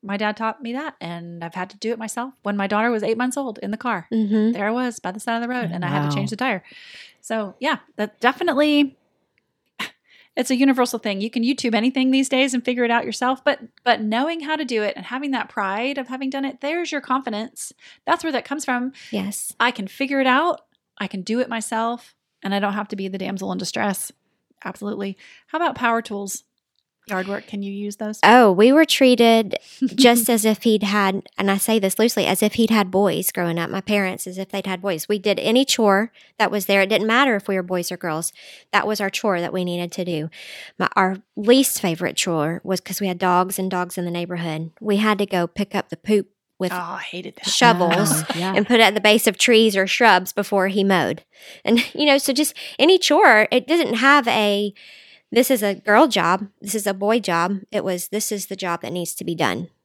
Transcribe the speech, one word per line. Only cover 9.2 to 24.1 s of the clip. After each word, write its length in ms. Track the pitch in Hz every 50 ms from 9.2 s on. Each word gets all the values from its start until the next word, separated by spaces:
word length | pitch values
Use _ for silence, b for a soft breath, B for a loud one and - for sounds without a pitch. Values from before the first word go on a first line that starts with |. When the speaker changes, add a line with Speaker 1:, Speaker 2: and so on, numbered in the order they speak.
| _ _ _ _ _ _ _ _ _ _ _ _ - - _ _ b b b b b b b
Speaker 1:
it's 160 | - 247 -
a 40 | 262
universal 440 | 240 269 277 269 262 247 247 - 226
thing. 200 | - 226 202 190
You 120 | 196 226
can 120 | - 233 226
YouTube 300 | 240 285 269 - 247 220
anything 380 | 208 214 262 262 262 262 262
these 180 | 262 269 269 -
days 240 | 269 254 269 277 247
and 100 | 254 240
figure 200 | - 247 240 240
it 80 | 233
out 140 | 233 233 -
yourself, 380 | - 214 - 262 247 262 254 _
but, 160 | 294 - - 233 226 _ _ _
but 180 | 247 233 202
knowing 400 | 220 214 214 233 269 320 339 330
how 140 | 294 294 311
to 80 | 311 311
do 180 | 247 254 220 208
it 100 | 202 -
and 120 | - 185 -
having 240 | 240 262 285 285
that 180 | 269 240 - -
pride 480 | - - 202 190 196 208 233 269 285 277
of 100 | 254 -
having 200 | 254 262 269 269
done 160 | 269 277 269
it, 160 | 269 262 -
there's 300 | - 285 320 349 349 330
your 100 | 320 285
confidence. 720 | - - 254 269 170 247 220 208 226 - _ - - - - b b b b b b
That's 180 | - 320 339 -
where 80 | 330 277
that 120 | 240 240
comes 180 | - 277 311 -
from. 280 | - 254 247 247 262 269 B B B
Speaker 2:
Yes. 400 | B 208 190 196 202 - - - - _
Speaker 1:
"I 120 | 233 247
can 160 | 247 - 196 190
figure 340 | - - 277 262 277 269
it 60 | 262 262
out. 340 | 247 269 320 349 330 - _ _ _ _ _ _ _ _
I 60 | 208 185
can 140 | - 196
do 180 | 180 - 220 240
it 100 | 247 240
myself, 680 | 233 226 220 - 233 220 226 233 240 240 - - _ _ _ _ _ _ -
and 120 | 196 196
I 40 | 202
don't 140 | 196 202 202
have 140 | 208 208 202
to 60 | -
be 120 | 196 196 190
the 100 | 190 190
damsel 320 | 185 190 196 185 190 190
in 60 | 185 185
distress." 520 | 185 - - 220 - 208 190 - - -